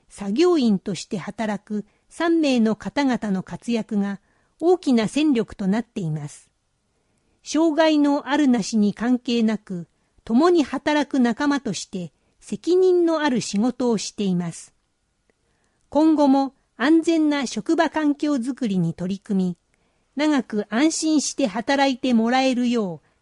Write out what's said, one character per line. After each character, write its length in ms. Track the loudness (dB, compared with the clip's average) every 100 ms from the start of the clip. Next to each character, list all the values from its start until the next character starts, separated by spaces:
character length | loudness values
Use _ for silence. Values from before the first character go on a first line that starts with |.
| _
作 240 | -12 -6
業 260 | 0 2 4
員 200 | 2 0
と 160 | -2
し 100 | -8
て 140 | -8 -10
働 440 | -10 -8 -6 -6
く 220 | -6 -10 -10 _ _
三 320 | -4 0 2
名 200 | 2 2
の 140 | 2
方 300 | 0 -4 -2
々 260 | 0 -2 -2
の 120 | -4
活 300 | -6 -12 -4
躍 280 | -4 -2 -2
が 200 | -2 -6 _ _ _ _
大 180 | 0 2
き 160 | 2
な 140 | 2 2
戦 260 | 0 0
力 200 | 0 -2
と 120 | -4 -2
な 140 | -2
っ 20 |
て 160 | -4 -8
い 100 | -6
ま 180 | -6 -10
す。 220 | -16 _ _ _ _ _ _ _ _ _ _
障 320 | -6 0 0
害 240 | 2 2 4
の 300 | 2 0 -2
あ 80 | 0
る 120 | 2
な 140 | 2
し 140 | 0 0
に 160 | 0
関 260 | 0 -2 -2
係 240 | 0 0
な 160 | 0 -2
く、 280 | -8 -12 -12 _ _ _
共 260 | -2 2 4
に 120 | 4
働 480 | 0 -4 -2 -2 0
く 100 | 0
仲 260 | 0 0 -2
間 140 | -2
と 120 | -4
し 140 | -8 -8
て 260 | -12 -12 _ _ _
責 360 | -12 -8 0 2
任 300 | 4 4 2
の 140 | 0
あ 100 | 0
る 100 | -2
仕 180 | -2 -2
事 300 | -2 0 -2
を 80 | -2
し 160 | -4
て 120 | -6
い 100 | -2
ま 180 | -2 -4
す。 220 | -10 -20 _ _ _ _ _ _ _ _ _ _ _ _
今 260 | 2 4 4
後 120 | 4
も 260 | 4 0 -8 _ -4
安 240 | 2 4
全 300 | 4 2 2
な 160 | 0 -4
職 300 | -6 -2 0
場 120 | 0
環 260 | 0 -2
境 200 | -2 -2
づ 180 | -2 -4
く 160 | -4 -2
り 100 | 0
に 140 | -2
取 220 | -4 -8
り 60 | -8
組 360 | -4 -2 -2 -4
み、 0 | _ _ _ _ _ -2
長 260 | 0 0
く 240 | 0 -6 -4
安 240 | 0 0
心 280 | 0 0 0
し 120 | 0
て 120 | -4 -4
働 440 | -4 -2 0 0
い 60 | 0
て 160 | 0
も 160 | 2 2
ら 140 | 2
え 120 | 0
る 140 | 0 -2
よ 280 | -2 -4 -8
う 40 | _ _